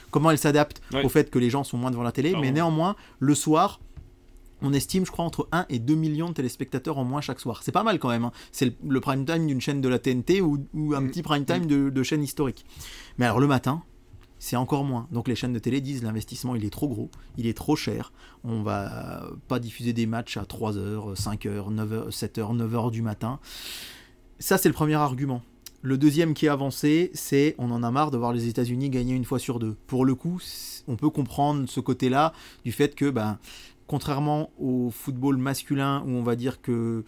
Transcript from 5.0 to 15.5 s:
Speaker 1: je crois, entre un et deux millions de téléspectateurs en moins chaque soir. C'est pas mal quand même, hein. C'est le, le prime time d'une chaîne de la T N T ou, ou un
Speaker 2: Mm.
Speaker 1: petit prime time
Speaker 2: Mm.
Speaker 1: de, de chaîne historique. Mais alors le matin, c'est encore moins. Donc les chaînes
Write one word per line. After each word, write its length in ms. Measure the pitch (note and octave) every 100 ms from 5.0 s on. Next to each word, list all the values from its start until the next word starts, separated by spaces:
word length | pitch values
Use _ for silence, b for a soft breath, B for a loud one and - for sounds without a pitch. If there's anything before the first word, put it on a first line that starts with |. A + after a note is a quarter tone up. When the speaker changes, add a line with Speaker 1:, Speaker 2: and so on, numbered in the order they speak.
| F#3
Speaker 1:
je 60 |
crois, 120 | -
entre 240 | E3+ - -
un 140 | E3+ F3+
et 80 | B2+
deux 160 | A#2
millions 340 | D#3 D#3 D3+ E3+
de 60 |
téléspectateurs 640 | D#3 B2+ - C3 - E3 C#3
en 60 |
moins 180 | B2+ C#3+
chaque 180 | - -
soir. 220 | B2+ G#2
C'est 100 | -
pas 100 | F3+
mal 160 | A3 E3+
quand 120 | B2+
même, 140 | A#2
hein. 80 | A#2+ B B
C'est 140 | - B2+
le, 60 | - D#3
le 140 | C3
prime 240 | - C3+
time 220 | C3+ E3 D#3
d'une 160 | C3
chaîne 180 | D3+ C#3+
de 80 | C3
la 100 | B2
T 120 | C#3
N 120 | B2+
T 200 | A#2 F#3+
ou, 160 | E3+ C#3+ C#3
ou 200 | D#3 D3+
un 60 | C#3+
Speaker 2:
Mm. 80 | C3+
Speaker 1:
petit 140 | E3
prime 240 | D3+ C#3+ C#3
time 180 | F3
Speaker 2:
Mm. 20 | E3
Speaker 1:
de, 200 | C#3+ C#3
de 120 | C3+
chaîne 200 | B2 D#3
historique. 440 | C#3+ - C3+ - - B B B B -
Mais 80 |
alors 160 | B2 A#2+
le 60 | C#3+
matin, 360 | C#3 C3 D#3+ - - - - - -
c'est 180 | - B2
encore 280 | B2+ C#3+
moins. 240 | C#3 B2 A#2
Donc 160 | A#2+ B2
les 60 |
chaînes 180 | A2 B2+